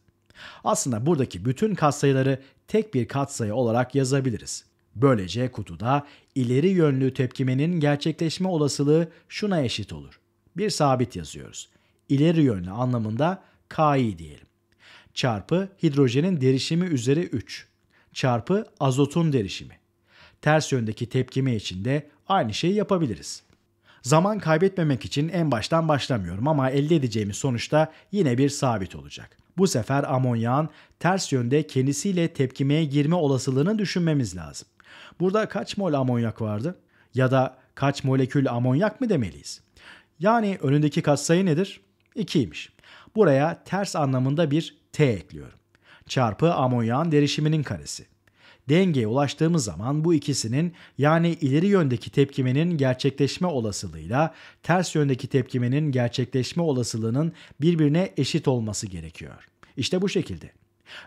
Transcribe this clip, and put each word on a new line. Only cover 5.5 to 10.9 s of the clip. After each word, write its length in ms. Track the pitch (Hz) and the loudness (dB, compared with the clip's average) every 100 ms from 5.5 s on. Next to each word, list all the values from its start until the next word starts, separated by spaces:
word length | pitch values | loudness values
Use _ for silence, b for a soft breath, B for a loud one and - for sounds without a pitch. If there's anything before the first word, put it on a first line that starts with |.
kutuda 540 | 127 101 82 113 143 - B B | -6 -12 -6 0 0 -2 B B
ileri 340 | - 120 123 175 | -4 0 2 2
yönlü 460 | 185 156 131 131 | 4 4 4 0
tepkimenin 680 | 127 127 - 131 127 156 180 | 0 -2 -2 0 0 0 0
gerçekleşme 680 | 143 143 165 151 165 - 185 | 0 0 -2 -2 -4 -2 -2
olasılığı 600 | 170 147 - 143 156 165 B B | 0 0 0 2 4 2 B B
şuna 340 | - 208 185 | -6 -2 0
eşit 300 | 123 - 98 | 0 -4 -8
olur. 280 | 78 69 - _ _ _ - | -12 -16 -20 _ _ _ -4
Bir 140 | 214 | -4
sabit 460 | - 147 | 0 2